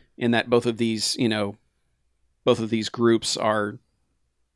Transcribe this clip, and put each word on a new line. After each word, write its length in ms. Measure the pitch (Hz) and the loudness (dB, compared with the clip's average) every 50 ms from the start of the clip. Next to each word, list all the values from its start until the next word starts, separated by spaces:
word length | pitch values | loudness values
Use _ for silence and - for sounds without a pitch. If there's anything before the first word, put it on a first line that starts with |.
| - _ _ - | -10 _ _ -4
in 140 | - 120 | 0 0
that 180 | 117 117 - 120 | 2 0 2 2
both 160 | 123 120 117 | 0 2 2
of 120 | 120 117 107 | 0 -2 0
these, 400 | 120 113 113 107 107 - - - | 0 -2 0 -2 -2 -4 -2 0
you 100 | 127 113 | 0 0
know, 300 | 110 107 104 101 98 - _ _ _ _ _ _ _ _ _ _ _ _ _ _ _ _ - | 0 0 -2 -4 -6 -10 _ _ _ _ _ _ _ _ _ _ _ _ _ _ _ _ 0
both 140 | 127 120 113 | 2 2 2
of 100 | 113 107 | 0 -2
these 180 | 113 110 107 - | -2 -2 -4 -4
groups 480 | - - 117 117 113 110 - - - | -2 0 2 4 4 2 0 -2 -4
are, 420 | - - 110 107 107 104 101 107 123 _ _ _ _ _ _ _ _ _ _ _ _ _ _ _ | -2 0 0 0 0 -2 -4 -6 -10 _ _ _ _ _ _ _ _ _ _ _ _ _ _ _